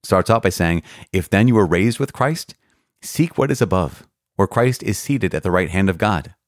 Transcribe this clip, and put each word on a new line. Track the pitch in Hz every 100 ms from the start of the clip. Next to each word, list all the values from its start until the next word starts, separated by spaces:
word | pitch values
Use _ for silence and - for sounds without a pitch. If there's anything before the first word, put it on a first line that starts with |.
Starts | - 95 90
out | 113
by | 98
saying, | - 85 85 - - -
"If | 92 82
then | 98 117
you |
were | 113 92
raised | 85 110 113
with | 139
Christ, | - 131 165 - - _ _ _ _
seek | - - 165 -
what | 135
is | 131
above, | 104 92 76 - - _ _ -
where | 98
Christ | - 123 127
is | - 101
seated | - 139 92
at | 78
the | 92
right | 90 87
hand | 92 98
of | 87
God." | 104 90 - _